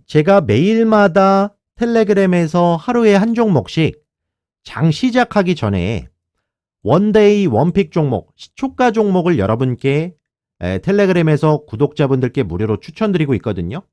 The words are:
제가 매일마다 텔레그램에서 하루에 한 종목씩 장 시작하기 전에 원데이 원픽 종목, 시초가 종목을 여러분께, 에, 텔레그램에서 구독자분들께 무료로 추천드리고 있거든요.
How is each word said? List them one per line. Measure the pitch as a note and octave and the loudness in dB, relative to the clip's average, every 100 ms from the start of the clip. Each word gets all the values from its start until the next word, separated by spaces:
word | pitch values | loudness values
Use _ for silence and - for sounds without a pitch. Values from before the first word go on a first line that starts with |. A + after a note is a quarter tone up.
| _ | _
제가 | D3+ D#3 G3 | 0 2 2
매일마다 | B2+ G#2+ F#3+ A3+ A3+ G#3+ G3+ F#3 F#3+ G3 G3+ _ _ - | 2 0 2 0 2 2 2 2 2 2 -2 _ _ -6
텔레그램에서 | A#3 A3+ G#3 G3+ F#3+ F3 D#3+ F3 F3 E3 | -2 0 0 0 2 0 0 0 0 0
하루에 | B3 A#3+ A3+ G3 | -2 0 4 2
한 | A3+ | 2
종목씩 | A3+ A3 D3 - D#3+ D3 - _ _ _ _ _ _ | 0 0 2 0 0 -2 -4 _ _ _ _ _ _
장 | - - D#3+ | -16 -2 -2
시작하기 | D3+ B3+ B3 A#3 G#3 F3+ E3 | 0 0 0 0 0 -2 -2
전에 | G#2+ G2 F2+ G2+ B1 _ _ _ _ _ _ _ | -2 -2 -2 -6 -10 _ _ _ _ _ _ _
원데이 | G2 D#3+ G#3 G#3+ G#3 G#3 F3+ | 0 0 2 4 4 4 0
원픽 | A2 F3 F#3+ E3+ | 0 0 0 -2
종목, | F3 C#3+ G#2 - _ | -2 -2 -4 -8 _
시초가 | - - C4+ - B3 | -20 -10 -10 -2 0
종목을 | A3 G#3 F#3 F3 C#3+ | 0 0 0 0 0
여러분께, | G2 A2+ C3 A#2+ C#3 C#3+ F3 - _ _ _ - | 0 -2 -2 -2 -2 -2 -4 -12 _ _ _ -10
에, | E3+ F#3+ | -6 -4
텔레그램에서 | F#3 G3+ F#3+ F3 D#3+ D3+ D#3 D3+ - | -2 0 2 2 0 2 0 -2 -4
구독자분들께 | A2+ C#3+ - C#3 C3+ B2+ C#3 | -4 -4 0 -2 0 -2 -4
무료로 | G2+ F2+ G#2+ G#2 | -6 -4 -4 -4
추천드리고 | - - G#3+ F3+ C#3+ A2 | -8 -6 -4 -2 -2 -2
있거든요. | G#2+ F#2 F2 D3 _ | -4 -8 -8 -10 _